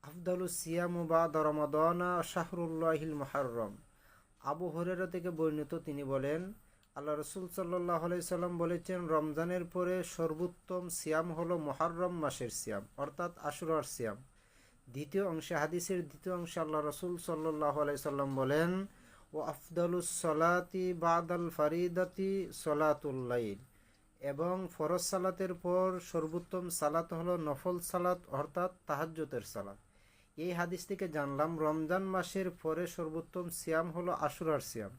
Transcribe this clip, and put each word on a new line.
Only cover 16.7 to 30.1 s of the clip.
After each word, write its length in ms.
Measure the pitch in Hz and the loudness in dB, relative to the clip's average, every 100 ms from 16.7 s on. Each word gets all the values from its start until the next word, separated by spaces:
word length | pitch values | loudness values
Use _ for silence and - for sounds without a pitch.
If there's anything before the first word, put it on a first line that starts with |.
| 156 | 0
রসুল 360 | 147 147 180 175 | 0 -2 -4 -4
সাল্লাল্লাহু 640 | 175 160 160 151 147 143 | -2 -2 0 2 2 4
আলাইহি 200 | 147 143 | 2 2
সাল্লাম 340 | 147 139 139 135 | -2 0 0 2
বলেন, 520 | 135 147 170 185 196 - - - - | 2 4 4 2 -2 -10 -20 -20 -10
"ও 60 | 151 | -6
আফদালুস 680 | 151 147 - 175 170 180 175 | -4 -6 -6 0 2 2 -2
সালাতি 840 | - 170 151 165 180 175 190 185 | -2 0 4 6 4 2 -2 -2
বাদাল 560 | 175 170 170 170 175 170 | 2 4 4 4 -2 -2
ফারিদাতি 1000 | - 151 165 180 175 180 185 190 196 180 | 2 2 4 2 2 0 0 -2 0 -4
সলাতুল 600 | - - 147 156 147 147 131 | -4 0 4 4 4 0 -4
লাইল।" 440 | 123 120 113 98 - - - _ _ _ | 0 0 0 -6 -10 -20 -20 _ _ _
এবং 480 | 139 139 170 185 185 - | -4 -2 0 -2 -4 -4
ফরজ 240 | 156 175 | 0 2
সালাতের 520 | 175 190 185 180 190 | 2 0 0 0 -4
পর 460 | 170 175 180 185 180 | -2 2 4 4 0
সর্বোত্তম 720 | 170 165 160 170 170 185 180 | -2 -2 0 -4 -4 -4 -2
সালাত 440 | 165 147 160 165 | 0 2 2 0
হলো 240 | 170 170 175 | -2 0 0
নফল 420 | 151 139 180 180 | 0 -2 0 -2
সালাত, 380 | 175 185 180 180 - | -2 0 2 0 -2
অর্থাৎ 440 | 139 147 175 180 - - | -4 -2 -2 -4 -4 -4
তাহাজ্জুদের 540 | 143 165 160 147 131 | -2 0 -2 -4 -4
সালাত। 360 | - 107 101 98 _ _ - | -6 -8 -8 -12 _ _ -20